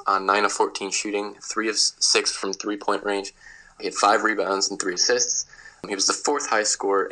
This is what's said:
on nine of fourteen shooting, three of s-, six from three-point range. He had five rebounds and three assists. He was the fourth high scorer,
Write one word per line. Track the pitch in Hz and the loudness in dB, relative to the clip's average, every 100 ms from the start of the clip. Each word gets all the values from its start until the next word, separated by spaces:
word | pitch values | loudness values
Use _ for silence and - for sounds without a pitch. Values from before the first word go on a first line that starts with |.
| - | 2
on | 98 95 | 2 4
nine | 101 | 4
of | 101 | 4
fourteen | - 101 - 98 | 2 0 0 -4
shooting, | - 107 101 104 - | -4 -2 -4 -4 -8
three | - 110 110 | -8 -4 -2
of | |
s-, | 104 - - | 2 0 2
six | - 110 104 | 2 2 0
from | - 98 | -4 -6
three-point | 92 101 104 104 101 | -6 -6 -4 -2 -2
range. | 101 98 98 - - - - - | -2 -4 -4 -12 -20 -20 -20 -10
He | |
had | 98 | -6
five | - 104 107 | 2 4 6
rebounds | 107 101 95 98 98 | 2 0 0 0 -2
and | 98 | -2
three | 95 | -4
assists. | 90 - 123 - - - - - - - | 0 2 2 0 -4 -6 -12 -20 -14 -8
He | |
was | 98 101 | -2 0
the | |
fourth | - - 143 - | 0 0 -2 0
high | 110 | 0
scorer, | 107 - 98 98 92 | 0 0 2 2 0